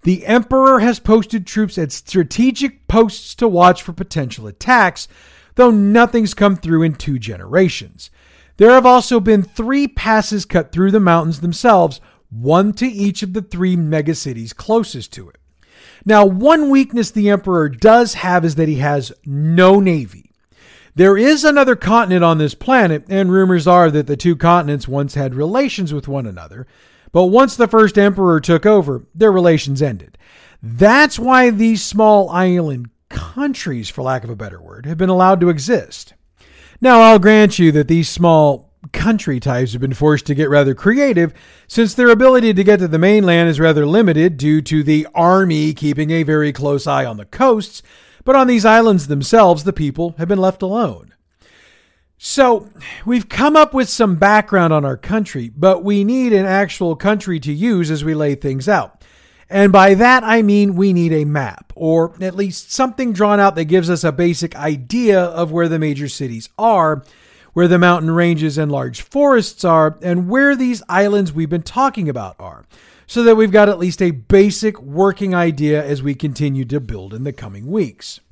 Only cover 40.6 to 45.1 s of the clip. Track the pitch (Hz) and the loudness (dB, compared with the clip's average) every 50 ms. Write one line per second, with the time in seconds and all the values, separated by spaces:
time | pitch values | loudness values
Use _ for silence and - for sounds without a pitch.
40.6 | 143 135 131 - - 196 226 269 285 277 226 170 170 160 - _ _ _ _ _ | 2 0 -2 -2 0 0 0 2 0 0 0 0 -2 -2 -4 _ _ _ _ _
41.6 | _ _ - 226 233 208 - - 247 240 233 214 254 262 262 254 233 226 208 180 | _ _ -2 -2 -2 -2 0 2 4 4 4 6 6 4 4 4 2 2 0 2
42.6 | 196 196 208 196 180 170 151 160 170 190 208 214 202 180 170 170 170 170 160 135 | 2 2 2 2 2 -2 -2 0 2 2 4 2 2 2 2 2 2 0 0 0
43.6 | 160 165 160 147 147 143 165 220 233 190 160 151 160 185 165 131 135 151 151 156 | 2 2 2 2 0 0 2 2 2 2 2 2 2 0 0 -2 -2 0 0 0
44.6 | 147 - 156 156 147 143 156 151 151 - | -2 -2 -2 -2 0 0 0 0 -2 -4